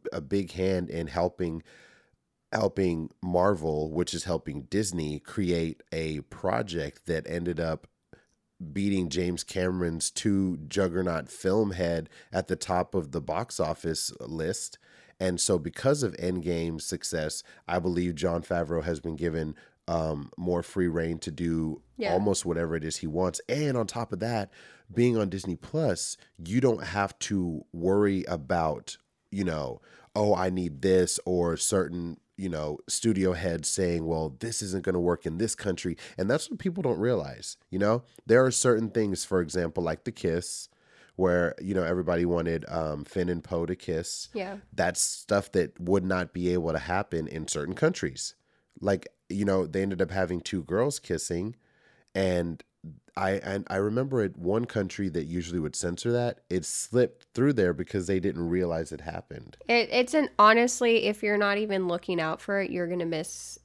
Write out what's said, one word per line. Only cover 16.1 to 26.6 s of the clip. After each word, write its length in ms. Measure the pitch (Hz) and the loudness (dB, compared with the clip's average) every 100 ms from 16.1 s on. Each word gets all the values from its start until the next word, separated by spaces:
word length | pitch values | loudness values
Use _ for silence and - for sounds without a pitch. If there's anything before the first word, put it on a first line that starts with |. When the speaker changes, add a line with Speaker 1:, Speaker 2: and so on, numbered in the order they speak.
| - | -2
Speaker 1:
Endgame's 640 | 90 92 82 85 82 80 | -2 0 0 0 0 -4
success, 580 | - 87 - 85 78 - - - - | -6 -6 -4 -2 -2 -6 -10 -14 -4
I 120 | 87 | -2
believe 360 | 87 87 90 | 0 0 0
Jon 280 | 78 90 85 | 0 0 0
Favreau 400 | - 87 78 82 | -2 -2 0 -2
has 160 | 78 78 | -2 -4
been 160 | 82 76 | -4 -4
given, 380 | 85 80 78 - - _ - | -2 -2 -4 -6 -16 _ -2
um, 420 | 85 80 76 71 - | 0 0 -2 -6 -4
more 260 | 87 87 | 0 0
free 260 | - 98 90 | 0 0 0
reign 300 | 82 82 82 | 0 -2 -4
to 100 | - | -6
do 520 | 78 85 82 80 - _ - | -4 -2 0 -2 -4 _ -6
Speaker 2:
Yeah. 160 | 101 | 0
Speaker 1:
almost 320 | 90 104 95 87 | 2 2 2 0
whatever 300 | 82 82 82 | 0 0 -2
it 80 | |
is 140 | 78 - | -4 -6
he 80 | 80 | -4
wants. 340 | 80 92 - - | 0 0 -2 -4
And 280 | 135 147 123 | -2 0 0
on 100 | 104 | -2
top 260 | 120 113 | -4 -6
of 80 | 90 | -4
that, 300 | 117 113 95 - - - - | -2 -2 -2 -8 -20 -20 -6
being 240 | 107 123 113 | 4 4 4
on 100 | 101 | 2
Disney 280 | 95 92 85 | -2 -4 -6
Plus, 600 | - 156 147 90 - - - - | -4 0 0 0 -4 -10 -16 -14
you 220 | 82 117 | -2 2